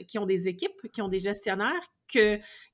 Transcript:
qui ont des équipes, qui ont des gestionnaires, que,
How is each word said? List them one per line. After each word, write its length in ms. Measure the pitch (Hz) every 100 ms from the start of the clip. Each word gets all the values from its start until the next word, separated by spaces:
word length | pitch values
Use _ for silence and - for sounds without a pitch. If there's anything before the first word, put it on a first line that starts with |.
| -
qui 100 | 214
ont 80 | 196
des 220 | 190 180
équipes, 420 | 180 392 - 233
qui 100 | -
ont 80 | 196
des 100 | 185
gestionnaires, 640 | 196 202 214 190 220 349 - _ -
que, 280 | 247 208 208 - - -